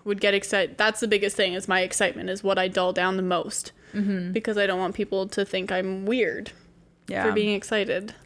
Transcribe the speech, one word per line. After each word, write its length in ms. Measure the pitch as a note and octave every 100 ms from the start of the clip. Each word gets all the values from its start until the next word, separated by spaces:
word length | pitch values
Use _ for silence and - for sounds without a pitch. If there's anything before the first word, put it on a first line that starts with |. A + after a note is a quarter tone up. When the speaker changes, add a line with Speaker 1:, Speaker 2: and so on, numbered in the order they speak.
Speaker 1:
would 160 | G#3 G3+
get 140 | G#3
excited. 440 | G3+ - G3+ E3+ -
That's 200 | G#3+ G#3+
the 60 | A3+
biggest 280 | G#3 G3+ -
thing 180 | F#3+
is 140 | F3+ G3
my 120 | F#3
excitement 480 | F#3 - G3 - F#3
is 120 | F#3+
what 160 | G3+ F#3+
I 80 | F#3
dull 240 | F#3+ F3+
down 240 | F#3 F3+ F#3+
the 60 |
most 500 | F#3 F3 G#3+ - - - -
Speaker 2:
Mm-hmm. 380 | G3+ G3+ F#3+ F3+
Speaker 1:
because 240 | G3 A3+ G#3
I 100 | G3
don't 120 | F#3
want 140 | F3+
people 340 | G#3 - F#3+ F#3+
to 160 | -
think 260 | G3 F#3+ F#3
I'm 360 | F#3 F#3+ F#3+ G3
weird 440 | B3+ F3+ - G#3 - - - - _ -
Speaker 2:
Yeah. 160 | F#3+
Speaker 1:
for 80 | G#3+
being 220 | G#3 G#3
excited 600 | G3+ - A3 G#3+ F#3 G#3 -